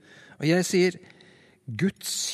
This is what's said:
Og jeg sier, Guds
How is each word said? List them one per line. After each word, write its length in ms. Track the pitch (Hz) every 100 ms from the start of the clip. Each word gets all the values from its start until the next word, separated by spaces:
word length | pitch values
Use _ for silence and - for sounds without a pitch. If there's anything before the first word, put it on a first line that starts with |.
| - - - -
Og 100 | 147
jeg 180 | 175 180
sier, 320 | 185 180 180 - - - - _ _ -
Guds 440 | 110 190 - - - -